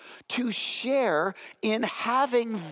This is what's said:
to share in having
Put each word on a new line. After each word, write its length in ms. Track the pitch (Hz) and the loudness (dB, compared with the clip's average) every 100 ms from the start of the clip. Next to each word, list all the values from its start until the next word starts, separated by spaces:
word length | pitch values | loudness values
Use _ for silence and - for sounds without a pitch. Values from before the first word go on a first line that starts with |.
| - - - | -20 -20 -6
to 240 | - 240 | -2 -2
share 840 | 202 - - 240 269 233 151 185 - - - | -2 -4 -4 0 2 4 2 2 -2 -16 -4
in 220 | 220 220 | 0 0
having 760 | 214 - 226 254 277 240 233 220 160 | -2 -2 0 2 4 2 0 -4 -4